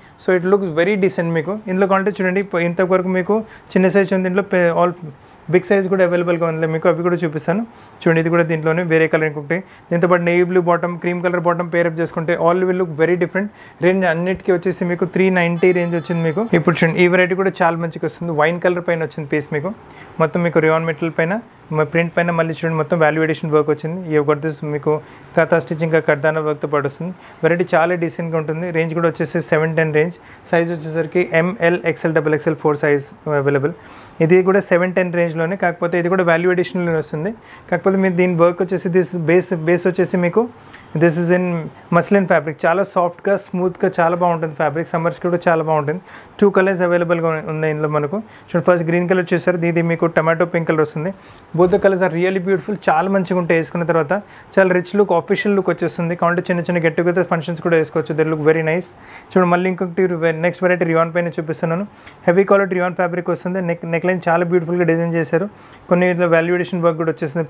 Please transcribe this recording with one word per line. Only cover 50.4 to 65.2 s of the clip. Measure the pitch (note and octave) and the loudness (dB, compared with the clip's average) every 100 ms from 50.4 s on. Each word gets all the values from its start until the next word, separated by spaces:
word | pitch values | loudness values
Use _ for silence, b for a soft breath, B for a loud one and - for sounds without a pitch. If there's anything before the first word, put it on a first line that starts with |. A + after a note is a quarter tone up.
| E3+ | 0
పింక్ | F3 D#3+ | 0 0
కలర్ | D#3 D3+ | 0 0
వస్తుంది. | D#3 E3+ F#3+ B B - D#3+ | -2 -8 -10 B B -8 0
Both | F3+ G3 | 2 4
the | G3 | 2
colors | F#3 F3+ | 2 0
are | E3 | 0
really | F#3 F#3+ F3+ | 0 0 -2
beautiful. | F#3 - F#3+ - | -2 -2 -4 0
చాలా | D#3 F#3 G3 | 0 0 0
మంచిగా | F3 F3+ | 0 -2
ఉంటాయి | E3+ E3 | 2 0
వేసుకున్న | D3+ F3 E3 | 0 -4 0
తర్వాత. | E3 D3 G3+ - B B - | 0 0 -2 -4 B B 2
చాలా | F#3+ F3+ | 4 2
రిచ్ | F3 G3+ | 0 0
లుక్, | G3+ E3+ | 2 2
అఫీషియల్ | D#3+ G3 G#3 G3 | 0 -2 0 0
లుక్ | F#3 | 0
వచ్చేస్తుంది. | E3 E3+ - E3+ F3 | -2 -4 -4 -4 0
కావాలంటే | E3+ F3 F3 | 0 0 -2
చిన్న | F3 E3 | -2 -2
చిన్న | F3 E3+ | 0 0
get | D#3+ | 0
together | F3 F3 F3 | 0 0 0
ఫంక్షన్స్ | E3+ D3 D#3+ F3 | -2 -4 -4 0
కూడా | E3 | 0
వేసుకోవచ్చు. | D#3 E3 D3+ D#3 | 2 -2 -4 -2
They | D#3 | 0
look | D#3 D3 | 2 2
very | D#3+ D#3+ | 2 0
nice. | F3 F3+ - B B B | -2 -4 -16 B B B
చూడండి, | F#3 F3+ | 2 4
మళ్ళీ | F3 F#3 | 2 0
ఇంకొకటి | F3+ F#3 E3+ F3+ E3+ E3 | -2 -4 0 0 0 0
వె-, | D#3+ F3 | 0 -2
నెక్స్ట్ | E3+ F3+ | 0 0
వెరైటీ | F3+ E3+ | 2 2
రియాన్ | D#3+ E3 F3 | 2 0 0
పైన | E3+ F3 | -4 -4
చూపిస్తున్నాను. | D#3 D3+ E3+ E3+ G#3 B B B - | -6 -4 -2 -2 -6 B B B 2
హెవీ | F3 F#3+ | 2 4
క్వాలిటీ | G3 G3 F3+ | 2 2 -2
రియాన్ | F3+ F3 | -2 -2
ఫ్యాబ్రిక్ | F3 F3 F3 E3+ | -2 -2 -4 -4
వస్తుంది. | F3+ F#3+ F3 | -4 -4 -4
నెక్, | E3+ E3+ E3 | -4 -4 -2
నెక్ | F3 | -2
లైన్ | F#3 F3 | -2 0
చాలా | E3+ E3+ | 0 2
బ్యూటిఫుల్గా | F3+ D#3+ F3+ E3 | 0 0 0 2
డిజైన్ | E3 E3+ | 2 0
చేశారు. | E3+ | -2